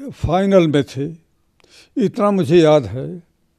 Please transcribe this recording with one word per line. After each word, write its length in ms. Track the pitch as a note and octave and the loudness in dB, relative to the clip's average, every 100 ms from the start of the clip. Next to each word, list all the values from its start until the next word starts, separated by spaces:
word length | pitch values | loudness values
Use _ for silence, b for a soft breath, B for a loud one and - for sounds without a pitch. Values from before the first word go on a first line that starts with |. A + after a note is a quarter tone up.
| C#4 | -18
final 560 | - A2+ F3 G3 G3 E3 | -10 -4 -2 2 2 2
में 160 | D3 | 0
थे, 320 | C3 C3+ D3+ E3 _ _ _ _ b b b - | -2 -6 -10 -12 _ _ _ _ b b b -4
इतना 340 | G3 - G#3 | -4 -2 -2
मुझे 260 | G3 C3+ F3 | 0 2 4
याद 260 | D#3 D3+ | 6 4
है। 400 | A2 A#2+ D3 F3 - _ _ | 0 -10 -12 -14 -20 _ _